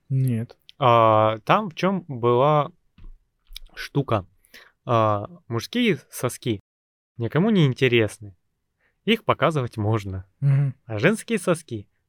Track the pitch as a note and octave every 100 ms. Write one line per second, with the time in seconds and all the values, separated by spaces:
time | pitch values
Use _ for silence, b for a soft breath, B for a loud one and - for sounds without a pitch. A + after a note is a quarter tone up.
0 | - C3+ C3 A2+ A#2 - _ - C3 A#2
1 | A2+ G#2+ A2 A2 - F#3 G#3+ - F3+ G3
2 | - B2+ A#2+ A#2+ C#3+ D3+ C#3 - _ _
3 | - - _ _ - - - - - C#3
4 | C3+ A2 F#2 _ B B B B - A#2
5 | A2 G#2 G#2+ - - A#2 - A#3+ A#3+ C#3+
6 | - - B2 - B2+ G2+ _ _ _ _
7 | _ - A#2 C#3+ G#3 G3+ C#3+ A#2+ C3 A#2
8 | G#2+ - G#2 - _ _ _ _ _ _
9 | - A3+ - A2+ D3+ D#3 A#2+ - G#2 A2
10 | G2 F#2 - - C#3+ C#3 C#3 - - G#2+
11 | C#3 A3 - A3 - D#3+ - A2 - _